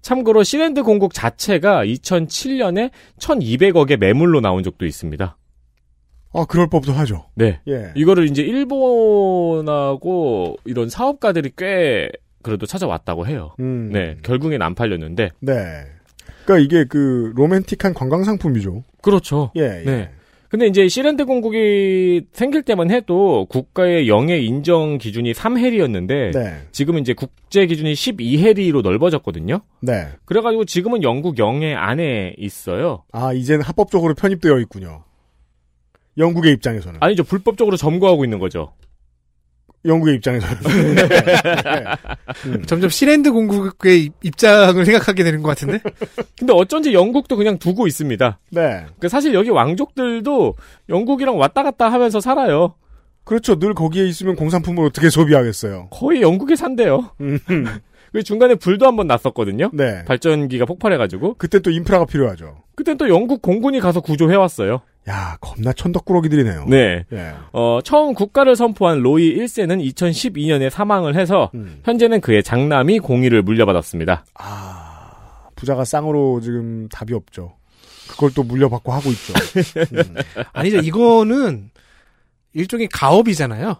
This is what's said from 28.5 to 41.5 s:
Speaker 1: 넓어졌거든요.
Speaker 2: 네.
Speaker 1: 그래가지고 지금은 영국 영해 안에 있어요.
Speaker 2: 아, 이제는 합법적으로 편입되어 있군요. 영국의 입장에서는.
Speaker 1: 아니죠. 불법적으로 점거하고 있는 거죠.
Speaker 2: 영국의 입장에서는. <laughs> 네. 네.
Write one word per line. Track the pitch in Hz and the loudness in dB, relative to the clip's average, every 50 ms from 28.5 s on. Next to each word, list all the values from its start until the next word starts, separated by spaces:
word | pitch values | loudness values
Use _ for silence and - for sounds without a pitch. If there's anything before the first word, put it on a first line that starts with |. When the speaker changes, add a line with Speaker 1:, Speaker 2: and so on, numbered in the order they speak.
| 214 196 196 175 147 135 | 4 4 2 0 0 2
Speaker 1:
넓어졌거든요. | 104 95 92 110 151 180 156 139 _ - 85 82 78 92 143 208 _ _ _ _ | 2 2 0 2 2 0 0 -2 _ -8 -10 -8 -6 -4 -4 -6 _ _ _ _
Speaker 2:
네. | - 131 117 101 82 71 69 - _ | -4 -4 -4 -4 -4 -10 -14 -20 _
Speaker 1:
그래가지고 | _ 180 220 220 233 220 226 214 | _ -2 0 0 0 0 -2 -2
지금은 | - - 175 180 233 247 226 165 | -2 -2 -4 -2 -2 -2 0 0
영국 | 123 117 135 151 180 147 113 | 0 -2 0 -4 -4 -2 0
영해 | 107 107 123 147 156 156 147 | 0 0 0 -2 -2 -4 -4
안에 | 87 82 98 123 151 170 147 123 107 95 90 - | -4 -4 -4 -2 -2 -2 -2 -4 -4 -6 -8 -10
있어요. | - 101 101 - - - - 87 98 147 175 131 90 _ _ - | -10 -12 -12 -12 -10 -8 -6 -6 -4 -2 -4 -4 -6 _ _ -8
Speaker 2:
아, | 113 127 131 | -6 -4 -4
이제는 | 127 131 127 127 151 151 143 | -4 -4 0 0 0 0 0
합법적으로 | 117 165 160 156 156 - 180 170 165 151 | -4 -2 -2 -2 0 0 0 0 0 -2
편입되어 | - - 196 196 170 - 160 143 127 | 0 0 -2 -2 0 2 2 2 2
있군요. | 117 - - 101 92 85 78 78 78 _ _ _ _ _ _ _ _ _ _ _ _ _ _ _ _ _ _ _ _ _ _ | 0 -4 -10 -14 -14 -14 -16 -20 -20 _ _ _ _ _ _ _ _ _ _ _ _ _ _ _ _ _ _ _ _ _ _
영국의 | 147 160 170 175 170 165 160 | 0 0 2 2 4 4 4
입장에서는. | 143 120 - 131 113 107 82 87 85 80 | 4 4 0 -4 -6 -6 -8 -12 -4 0
Speaker 1:
아니죠. | - 175 214 170 160 | 0 2 2 2 0
불법적으로 | - 190 196 185 233 220 - 240 208 190 | -2 -4 -2 -2 -2 0 2 0 0 0
점거하고 | 165 - 156 160 180 190 190 180 151 135 | 0 0 -2 0 2 4 4 4 4 2
있는 | 120 110 | -2 -2
거죠. | 95 95 90 - 85 78 - - _ _ _ _ _ _ _ _ _ _ _ _ _ _ _ _ _ _ _ _ _ _ | -2 -4 -4 -4 -6 -8 -8 -14 _ _ _ _ _ _ _ _ _ _ _ _ _ _ _ _ _ _ _ _ _ _
Speaker 2:
영국의 | 165 160 165 160 156 143 | 0 2 2 4 2 2
입장에서는. | 123 - - 123 120 95 - - - | 2 0 -2 -2 -2 -4 -4 -6 -4
<laughs> | - 160 170 202 151 151 147 | -2 0 2 2 2 4 4
네. | - 185 | 4 4
네. | 170 - - - 170 180 220 180 - | 4 4 2 4 4 2 2 2 0